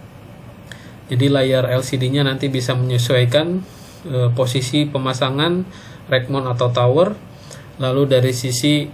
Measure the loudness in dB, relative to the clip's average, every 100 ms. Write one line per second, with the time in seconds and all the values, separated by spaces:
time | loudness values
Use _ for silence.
0 | -20 -20 -20 -20 -20 -20 -20 -20 -20 -20
1 | -6 0 2 2 2 2 2 -2 -2 -2
2 | 0 0 0 0 -2 -2 -2 -2 0 0
3 | 2 2 4 2 0 -4 -6 -16 -20 -16
4 | -6 -2 0 0 0 -2 0 0 0 -2
5 | -4 -2 -2 0 0 -2 -4 -12 -20 -20
6 | -2 -2 0 -2 -2 0 0 2 4 6
7 | 4 0 -12 -20 -20 -20 -18 -6 -2 2
8 | 4 4 4 0 -4 0 2 2 -2